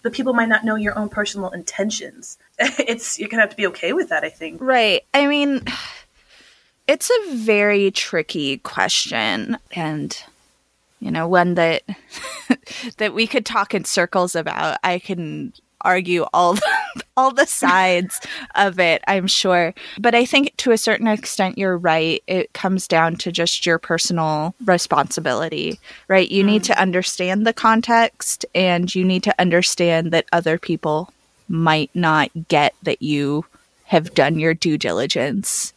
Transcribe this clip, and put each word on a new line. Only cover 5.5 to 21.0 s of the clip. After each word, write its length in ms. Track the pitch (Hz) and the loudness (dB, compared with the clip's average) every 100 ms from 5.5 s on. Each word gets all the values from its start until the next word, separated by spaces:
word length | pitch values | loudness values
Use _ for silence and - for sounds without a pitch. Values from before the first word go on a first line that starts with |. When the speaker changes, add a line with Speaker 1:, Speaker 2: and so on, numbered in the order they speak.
| 269 208 | -2 -6
Speaker 2:
<sighs> 1200 | - - - _ _ _ - _ _ _ _ - | -12 -14 -18 _ _ _ -20 _ _ _ _ -2
it's 220 | 311 - | -2 2
a 260 | 480 392 254 | 0 0 -4
very 560 | 220 208 208 202 196 | 0 2 4 4 2
tricky 680 | - - 175 151 170 139 135 | 0 -4 -4 -4 -4 -4 -6
question, 1000 | - - 101 - - 113 110 107 - - _ | -8 -2 0 0 -2 -2 0 -2 -2 -8 _
and, 460 | - 156 151 139 - - _ _ _ _ _ _ _ | -6 -4 -4 -8 -10 -16 _ _ _ _ _ _ _
you 120 | - | -6
know, 160 | 160 165 | -4 2
one 280 | 180 175 175 | 4 4 2
that, 280 | 165 160 - 196 _ - - - | 2 0 -4 -14 _ -14 -14 -14
<laughs> 580 | - 247 - - 240 - | -16 -18 -16 -14 -14 -6
that 160 | 214 | -6
we 140 | 208 220 | -2 -2
could 180 | 262 214 | -4 -4
talk 280 | 226 202 | -4 -4
in 100 | 196 - | -4 -4
circles 500 | - 175 190 180 170 | -2 0 0 0 -2
about. 420 | 156 - 160 - | -6 -4 -4 -2
I 160 | 185 180 | -2 -4
can 540 | - 180 160 151 - - _ _ | -6 -8 -6 -8 -10 -14 _ _
argue 440 | - 185 180 175 - | 0 2 2 -2 0
all 200 | - 175 | 2 2
the, 180 | 202 302 831 740 | 2 0 -2 -4
<laughs> 260 | - - - | -12 -4 0
all 140 | 262 | 2
the 140 | 262 311 | 2 0
sides 720 | - 175 185 185 180 185 - - - | 0 2 4 4 2 0 -6 -8 -14
Speaker 1:
<laughs> 180 | 262 - | -6 0
Speaker 2:
of 240 | 202 180 | 2 4
it, 240 | 175 160 - | 2 2 2
I'm 200 | 196 190 | 0 0
sure. 460 | - 196 180 170 - - - | 0 2 2 2 -4 -16 0
But 160 | 233 233 | 2 4
I 100 | 247 | 4
think 300 | 285 277 - | 2 2 0
to 140 | 254 | 2
a 60 | 220 | 2
certain 300 | - 214 | 2 2